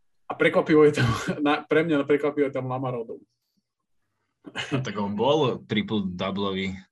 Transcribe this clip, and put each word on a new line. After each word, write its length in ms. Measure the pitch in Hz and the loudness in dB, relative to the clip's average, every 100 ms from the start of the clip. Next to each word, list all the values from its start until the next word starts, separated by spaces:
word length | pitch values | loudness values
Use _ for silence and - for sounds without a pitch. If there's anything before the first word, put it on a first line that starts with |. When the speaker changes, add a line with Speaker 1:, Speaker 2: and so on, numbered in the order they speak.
| _ _ - | _ _ -10
Speaker 1:
A 40 | - | -2
prekvapivo 480 | 165 180 160 151 | 0 2 4 6
je 160 | 151 147 | 8 6
tam, 80 | 120 117 - | 0 0 -4
<laughs> 180 | 165 147 | -2 0
na, 180 | 147 | 0
pre 240 | - 151 165 | 0 0 2
mňa 160 | 143 | 0
prekvapivo 480 | 139 147 147 147 135 | 2 2 2 0 -2
je 40 | 131 | -2
tam 120 | 127 | -6
Lamar 320 | 127 135 123 | -4 -4 -6
Odom. 240 | 113 101 - _ _ _ _ _ _ _ _ _ _ _ - - - 135 | -8 -14 -20 _ _ _ _ _ _ _ _ _ _ _ -16 -12 -6 -4
Speaker 2:
A 80 | |
tak 120 | 127 101 | -4 -6
on 160 | 101 104 | -4 0
bol 480 | 123 156 131 92 | 2 2 0 -2
triple-doublový. 1120 | - 107 101 107 92 90 95 98 101 95 95 95 - | -4 -4 -2 -2 -4 -4 -6 -4 -4 -4 -6 -8 -14